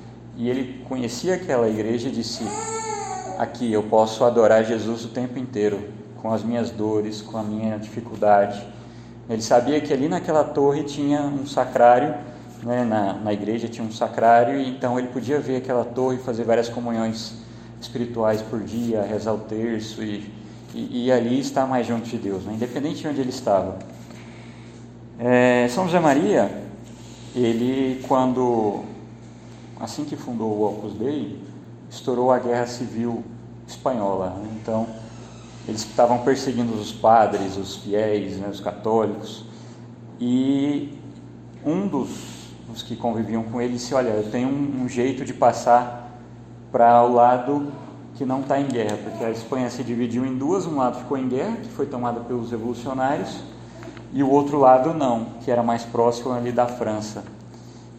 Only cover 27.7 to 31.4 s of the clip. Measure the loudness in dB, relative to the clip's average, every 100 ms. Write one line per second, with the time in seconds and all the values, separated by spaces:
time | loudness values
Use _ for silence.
27.7 | 2 0 -2 2 4 4 2 2 2 2
28.7 | -2 -6 -12 -16 -18 -18 -20 -20 -18 -18
29.7 | -12 -10 -8 -8 -8 -6 -4 -2 2 0
30.7 | 0 -6 -4 -2 -2 -6 -10